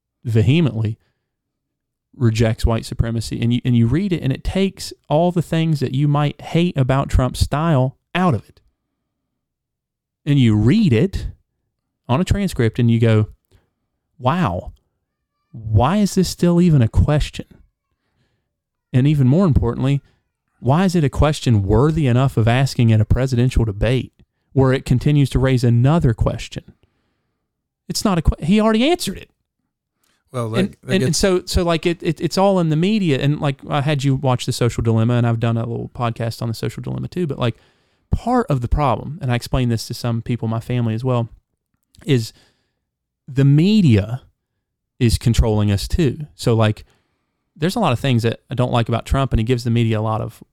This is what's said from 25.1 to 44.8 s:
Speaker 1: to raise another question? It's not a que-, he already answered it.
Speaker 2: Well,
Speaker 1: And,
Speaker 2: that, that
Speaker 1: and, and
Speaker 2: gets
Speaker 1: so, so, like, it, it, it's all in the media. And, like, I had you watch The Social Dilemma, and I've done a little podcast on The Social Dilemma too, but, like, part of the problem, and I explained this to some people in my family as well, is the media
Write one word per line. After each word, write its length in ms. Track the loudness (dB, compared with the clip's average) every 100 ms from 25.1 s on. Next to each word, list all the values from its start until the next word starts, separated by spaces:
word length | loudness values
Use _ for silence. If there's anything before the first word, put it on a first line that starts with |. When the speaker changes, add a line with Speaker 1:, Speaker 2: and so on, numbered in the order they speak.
| 2 2
Speaker 1:
to 80 | 2
raise 240 | 2 2
another 500 | 2 4 4 4 2
question? 640 | 2 0 -2 -8 -14 -16 -20 _ _ _ _ _ _ _ _ _ _ -12
It's 180 | -4
not 140 | -2 0
a 40 |
que-, 220 | 0 -2
he 160 | 2 2
already 300 | 2 2 2
answered 280 | 0 -4 -10
it. 120 | -14 _ _ _ _ _ _ _ _ _ _
Speaker 2:
Well, 240 | -8 -4
Speaker 1:
And, 180 | -2 -4
Speaker 2:
that, 80 | -4
that 100 | -4
Speaker 1:
and, 100 | -2
and 80 | 0
Speaker 2:
gets 80 | 0
Speaker 1:
so, 260 | 0 0 -2
so, 160 | -2
like, 240 | 0 0 -2
it, 160 | -4
it, 180 | -4 -4
it's 160 | -4 0
all 220 | 2 2
in 80 | 2
the 80 | 0
media. 420 | 0 0 0 0
And, 220 | 0 0
like, 200 | -2 -4 -4
I 140 | -4
had 240 | -2 0
you 100 | 0
watch 300 | 0 0 -2
The 80 | -2
Social 300 | -2 -2 -2
Dilemma, 320 | 0 2 2
and 120 | 2 0
I've 140 | 0
done 160 | -2 -2
a 40 |
little 300 | -4 -8 -10
podcast 480 | -6 -6 -4 -8 -6
on 60 | -6
The 60 |
Social 280 | -6 -8 -8
Dilemma 260 | -8 -8 -8
too, 180 | -6 -6
but, 120 | -4
like, 180 | -4 -6 _ _ _ _ _
part 360 | -4 0 0 0
of 140 | -2
the 60 | 0
problem, 500 | 0 0 -2 -6 -8
and 100 | -4
I 60 | -4
explained 340 | -2 -2 0
this 160 | -2 -4
to 80 |
some 280 | -8 -6 -4
people 240 | -4 -4 -4
in 40 |
my 100 | -6
family 340 | -4 -4 -2
as 100 | -2
well, 240 | -2 -2 -4 -10 _ _ _ _ _ _
is 280 | -2 0 0 -10 _ _ _ _ _ _ _ _ -8
the 180 | 0
media 800 | 4 4 4 4 4 2 0 -6 -12 _ _ _ _ _